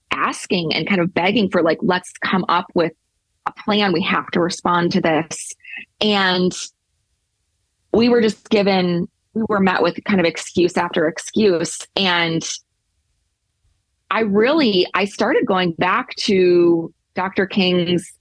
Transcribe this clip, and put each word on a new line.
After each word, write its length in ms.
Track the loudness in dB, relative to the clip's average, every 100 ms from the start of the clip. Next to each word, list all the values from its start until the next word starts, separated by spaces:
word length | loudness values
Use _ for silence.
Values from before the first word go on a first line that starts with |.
| -8
asking 640 | -4 -4 -4 -4 -2 0
and 140 | -2 -2
kind 140 | 0
of 100 | 0
begging 380 | 0 0 0 0
for, 120 | 2
like, 160 | 0 0
"Let's 300 | 0 -2 -4 -10
come 220 | -4 -2 0
up 180 | -2 -2
with 180 | -2 -2 -4 _ _ _ _ -10
a 60 |
plan. 420 | -8 -2 0 2
We 80 | 0
have 240 | 0 -2 -2
to 80 | -2
respond 520 | -2 -2 0 0 2
to 80 | 2
this." 540 | 2 0 -2 -8 -14 -18 -18 -18 -18 -4
And 500 | 0 2 2 2 0 -2 -10 _ _ _ _ _ _ _ _ _ _ _ _
we 160 | 2 4
were 120 | 4
just 280 | 2 -2 0
given, 580 | 0 2 2 0 -2 -4 _ _
we 80 | -6 -2
were 100 | 0
met 240 | 2 2
with 160 | 0 -2
kind 160 | -2 0
of 60 | 0
excuse 500 | -2 -4 0 0 0
after 320 | -2 -2 -2
excuse. 760 | -4 -6 0 2 2 -2 -8 -10 -4
And 520 | -2 0 0 -2 -4 -10 _ _ _ _ _ _ _ _ _ _ _ _ _ _ -6
I 80 | -2
really, 680 | 0 2 4 4 4 2 0
I 120 | -2 -4
started 380 | -2 0 0
going 280 | 0 0 0
back 420 | 0 0 -2 -4 -6
to 760 | 0 2 4 4 4 2 -2 -12 _ -8
Doctor 300 | -4 -2 -2
King's, 680 | 0 2 2 0 -2 -4 -4